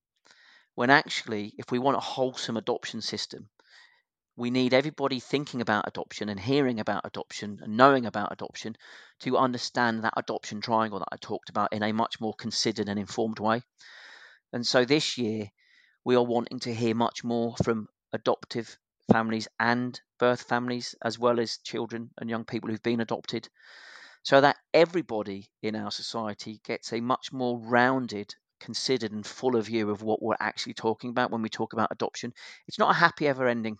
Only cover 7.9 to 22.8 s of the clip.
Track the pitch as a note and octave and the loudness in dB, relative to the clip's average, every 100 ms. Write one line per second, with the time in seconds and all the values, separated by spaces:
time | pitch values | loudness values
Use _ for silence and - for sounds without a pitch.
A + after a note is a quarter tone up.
7.9 | C3+ A2 G#2 G2+ - - - A2+ A2+ - | 8 0 -4 -6 -6 -10 -10 -12 -12 -18
8.9 | - - _ C3 B2+ C3 B2 - B2 A#2+ | -20 -20 _ 0 4 4 2 -4 2 2
9.9 | A2+ A2+ - A#2 A2 - G#2+ A#2 A2+ A2 | 2 -2 -2 -4 -6 -6 -8 0 2 2
10.9 | G2 - - - G#2+ - G#2+ G2+ G#2 G#2+ | -2 -8 -10 -8 -8 -4 -2 0 0 0
11.9 | A2 A2+ - A2 - A2+ - A#2 G#2+ G#2 | 0 -2 -4 -8 -6 -6 -2 -2 -2 -2
12.9 | G#2 G2 - A2+ G#2+ G#2+ A#2 - _ - | -4 -4 -2 -2 0 0 0 -2 _ -20
13.9 | - - - - - - A#2+ A#2 C3 B2 | -20 -20 -20 -20 -20 -10 -6 2 4 6
14.9 | D3+ - - A2 A2 G2+ _ _ _ _ | 4 2 -2 -2 -2 -6 _ _ _ _
15.9 | _ B2 B2 A#2+ A#2 - B2 B2 A2+ A#2 | _ 2 4 4 0 -2 -6 -6 0 0
16.9 | A2+ A#2 - A#2+ A#2 A#2 - - A2+ G#2+ | 2 0 0 -2 0 -2 0 0 0 -4
17.9 | _ - A2+ B2+ - - A#2+ A2 - _ | _ -10 -4 0 -2 -2 -8 -8 -16 _
18.9 | _ - A2+ A2+ A2 G#2+ - A2+ A#2+ B2 | _ 4 4 4 -2 -4 0 2 2 -2
19.9 | A#2 _ - B2 B2 - A#2+ B2 B2 A#2+ | -8 _ 2 2 2 0 -2 -2 -4 -6
20.9 | - A#2 A2+ A#2+ A#2+ A2 - - A#2 A2+ | -6 -6 0 2 2 0 -4 -8 -6 -6
21.9 | A#2 A#2 - A2+ A2+ A2+ A#2 A2 A2 | -8 -10 -10 -6 -6 -6 -6 -4 -4